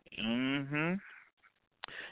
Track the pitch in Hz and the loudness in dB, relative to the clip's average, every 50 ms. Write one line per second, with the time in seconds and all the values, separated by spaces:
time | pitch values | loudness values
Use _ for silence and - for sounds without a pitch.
0 | _ - - - 107 113 117 123 131 131 139 143 139 139 147 147 156 170 185 202 | _ -14 -6 -2 0 2 2 4 4 4 2 2 0 0 2 2 4 4 2 0
1 | - - - - - - _ _ _ - _ _ _ _ _ _ - - - - | -2 -6 -14 -18 -20 -20 _ _ _ -20 _ _ _ _ _ _ -14 -12 -12 -12
2 | - - | -12 -12